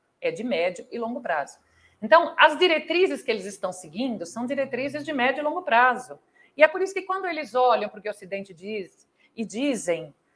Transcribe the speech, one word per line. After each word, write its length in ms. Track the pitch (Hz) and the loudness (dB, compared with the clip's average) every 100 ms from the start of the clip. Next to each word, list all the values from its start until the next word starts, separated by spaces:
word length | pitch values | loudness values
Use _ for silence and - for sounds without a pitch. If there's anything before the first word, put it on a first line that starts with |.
| _ _ | _ _
É 100 | 170 | -6
de 120 | 160 | -4
médio 420 | 247 165 175 175 - | -2 0 -2 -4 -10
e 80 | 233 | -8
longo 220 | 226 254 | -6 -6
prazo. 380 | 233 156 139 - _ _ _ _ | -4 -2 -4 -10 _ _ _ _
Então, 320 | 214 330 339 - | 4 6 6 4
as 220 | 320 285 | 4 6
diretrizes 640 | 359 311 - 339 370 277 | 2 2 0 2 2 0
que 80 | - | -4
eles 140 | 220 | -4
estão 280 | 196 196 185 | -6 -8 -8
seguindo 540 | 180 156 180 262 196 165 | -8 -10 -6 -4 -6 -8
são 180 | 233 | -8
diretrizes 600 | 247 277 269 247 277 294 | -6 -4 -4 -4 -6 -6
de 80 | 302 | -4
médio 280 | 285 254 269 | 0 0 0
e 40 | |
longo 180 | 302 349 | -2 -4
prazo. 560 | 359 233 254 220 - 143 _ _ _ - | 2 6 6 2 -6 -18 _ _ _ 4
E 60 | |
é 60 | 311 | 4
por 120 | 359 | 4
isso 140 | 381 | -4
que 80 | 370 | -4
quando 240 | 370 381 370 | -4 -4 -4
eles 280 | 311 233 | -6 -2
olham 340 | 247 254 214 202 | 4 4 4 0
para 100 | 208 | -8
o 40 | |
que 60 | 208 | -10
o 40 | |
Ocidente 400 | 196 180 196 196 | -10 -10 -10 -10
diz 560 | 165 196 214 170 _ _ _ _ - | -14 -10 -8 -10 _ _ _ _ -10
e 80 | |
dizem, 680 | 202 208 285 214 180 165 147 - _ | -8 -2 -2 0 -2 -2 -6 -18 _